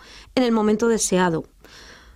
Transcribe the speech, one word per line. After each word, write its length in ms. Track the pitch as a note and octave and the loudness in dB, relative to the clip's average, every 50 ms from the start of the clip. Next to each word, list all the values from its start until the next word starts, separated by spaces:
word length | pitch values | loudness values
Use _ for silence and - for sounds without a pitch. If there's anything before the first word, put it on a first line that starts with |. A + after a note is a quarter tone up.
| - - - - - - - | -8 -16 -20 -20 -18 -6 -2
en 100 | - B3+ | 0 0
el 80 | A#3+ A3+ | 2 2
momento 360 | A3+ G#3 G#3 G#3+ G#3 A#3 A#3 | 0 2 0 0 0 0 0
deseado. 560 | A#3 G#3+ - - F#3+ F#3 F#3 F3+ E3 D#3 - - _ _ - - - - - - - - - - - | 0 0 -2 0 0 0 0 0 -2 -4 -6 -10 _ _ -20 -20 -20 -20 -20 -20 -20 -20 -20 -20 -10